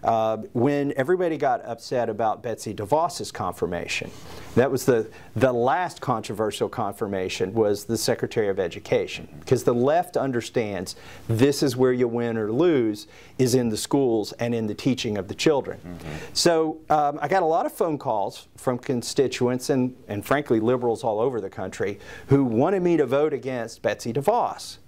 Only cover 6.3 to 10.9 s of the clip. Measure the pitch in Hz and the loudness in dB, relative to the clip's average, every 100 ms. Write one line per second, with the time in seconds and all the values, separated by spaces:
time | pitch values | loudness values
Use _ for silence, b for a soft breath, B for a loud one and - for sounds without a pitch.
6.3 | 104 110 - 104 - 104 98 104 98 92 | -2 -2 0 -4 -2 -4 -4 -4 -2 -4
7.3 | - 95 110 104 101 - 113 - 117 117 | -2 -2 2 2 2 0 -2 0 0 0
8.3 | - 104 98 90 98 - 123 90 - 80 | 0 0 0 -2 -4 0 0 0 -6 -12
9.3 | 73 - 127 - 120 127 160 175 - 135 | -16 0 2 2 2 4 2 2 -2 0
10.3 | 120 110 - 107 98 95 | -2 -2 -2 -2 -4 -8